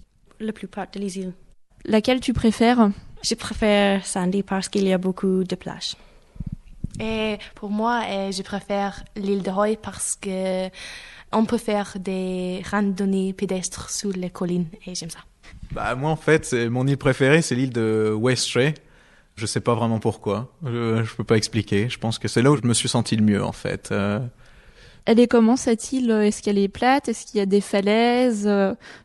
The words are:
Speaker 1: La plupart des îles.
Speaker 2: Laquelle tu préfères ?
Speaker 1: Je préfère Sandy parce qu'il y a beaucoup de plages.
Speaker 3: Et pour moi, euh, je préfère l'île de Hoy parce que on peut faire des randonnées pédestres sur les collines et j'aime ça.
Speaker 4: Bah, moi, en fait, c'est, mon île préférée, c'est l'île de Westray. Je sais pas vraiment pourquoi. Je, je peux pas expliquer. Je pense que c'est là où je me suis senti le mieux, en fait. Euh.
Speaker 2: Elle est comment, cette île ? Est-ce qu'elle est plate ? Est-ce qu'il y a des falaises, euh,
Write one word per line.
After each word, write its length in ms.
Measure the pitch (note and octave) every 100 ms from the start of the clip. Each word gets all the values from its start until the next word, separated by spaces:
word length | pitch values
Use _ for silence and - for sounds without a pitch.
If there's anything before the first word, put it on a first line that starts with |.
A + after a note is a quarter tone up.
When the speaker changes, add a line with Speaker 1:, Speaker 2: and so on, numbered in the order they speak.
| - _ _ -
Speaker 1:
La 140 | G#3+
plupart 320 | G#3+ F#3+ - F#3+
des 240 | G3 G3+ F#3
îles. 160 | F#3 F3+ - - _ _
Speaker 2:
Laquelle 360 | - G#3+ G#3+ B3+
tu 120 | -
préfères ? 600 | A#3 A#3 G#3+ A3+ B3 G#3 G3+ - -
Speaker 1:
Je 100 | -
préfère 720 | A3+ - G#3+ A3 G3+ G3+ G3 F#3+
Sandy 380 | G3 F3+ G3
parce 260 | G3 F#3+ F#3
qu'il 180 | G#3 G3
y 60 |
a 60 | F#3
beaucoup 440 | F#3 F3+ G3 F#3
de 120 | F3+ F3+
plages. 400 | - - - - - - _ - - - - - - -
Speaker 3:
Et 400 | A3 A3 A3 G#3 - -
pour 160 | G#3
moi, 320 | G#3 A3 A#3+ A3
euh, 240 | G3 G3
je 120 | F#3+
préfère 600 | F#3+ G3+ - G3+ G3+ F#3 - -
l'île 260 | G3 G3+
de 80 | F#3
Hoy 300 | F#3 G#3 A3
parce 340 | G#3 G3 - -
que 460 | G3+ F#3 F#3+ F#3 F#3 - - - - - -
on 140 | G#3+ A3+
peut 120 | A#3
faire 360 | - G#3 G3+ G3
des 600 | F#3 F#3 F#3 F#3 F3+ F3+ F3+
randonnées 640 | G3+ G3+ F#3+ G3 F#3+ F#3+
pédestres 560 | F#3+ F#3+ F#3 F3+ - -
sur 220 | - G3+
les 180 | F#3 F3+
collines 380 | - F3+ F3+ E3 - -
et 80 |
j'aime 160 | F3+ E3+
ça. 120 | - - _ - - -
Speaker 4:
Bah, 220 | - G#2+ B2
moi, 160 | D3
en 60 | D#3
fait, 280 | - D3+ -
c'est, 240 | B2 A#2
mon 160 | B2 C3
île 100 | C#3
préférée, 440 | C#3+ B2+ C3+ D#3
c'est 140 | E3 B2
l'île 160 | C3
de 420 | A#2 A2 A2 G#2+ G#2+
Westray. 560 | A#2+ B2 - B2 C#3 D3+ _ _ _ _ _ -
Je 100 | G#2+
sais 160 | -
pas 140 | A2+ A2+
vraiment 240 | A2+ A2+
pourquoi. 540 | A2+ G#2 - G2+ C3 - C#3+
Je, 360 | A#2 A#2 A2+
je 120 | A2+ -
peux 80 |
pas 140 | A2 A2+
expliquer. 500 | - A2+ G2+ G2+ A#2
Je 100 | -
pense 220 | A2+ A2
que 80 | G#2
c'est 140 | -
là 100 | B2+
où 60 | D3
je 100 | A#2
me 60 |
suis 160 | A2+ B2
senti 260 | B2 A2 A2
le 80 |
mieux, 200 | G#2+ G2+
en 100 | G2
fait. 360 | - - F#2+ -
Euh. 280 | G#2 G2+ G#2 B2 - - - - - - - -
Speaker 2:
Elle 140 | A3+
est 80 | A#3+
comment, 280 | A#3 A3 B3+
cette 380 | - A3+ -
île ? 180 | C4 A#3+
Est-ce 300 | G#3+ G#3 G#3+
qu'elle 160 | - G3+
est 100 | G3
plate ? 400 | - B3 C4+ -
Est-ce 180 | A3+ -
qu'il 120 | G#3
y 40 |
a 40 | G3
des 160 | G3+
falaises, 840 | G3 G3+ G3+ G#3+ A#3+ B3 B3+ G#3+ G#3
euh, 280 | G3+ G3 - - -